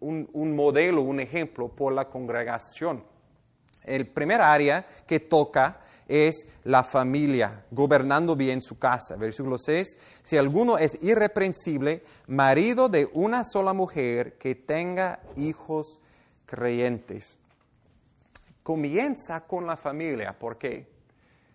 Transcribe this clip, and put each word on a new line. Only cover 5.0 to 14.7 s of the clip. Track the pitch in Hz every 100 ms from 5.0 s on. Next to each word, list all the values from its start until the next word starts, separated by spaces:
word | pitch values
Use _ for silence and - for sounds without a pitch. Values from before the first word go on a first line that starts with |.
| -
que | 156
toca | - 160 147 143 139 - - - -
es | 151 151 - - -
la | 120 131
familia, | 127 135 127 143 147 131 104 107 -
gobernando | 120 143 143 135 143 170
bien | 147 131 127
su | - -
casa. | 131 123 -
Versículo | 101 110 110 131 127
seis, | - 165 190 - - -
si | - 151
alguno | 139 165 240 190
es | 156 -
irreprensible, | 175 220 208 208 190 - 175 143 139 165 - - -
marido | 135 135 139 220 247 254
de | 170 147
una | 156 208 247
sola | - 202 190
mujer, | 190 180 151 123 120 120 -
que | 131 127
tenga | -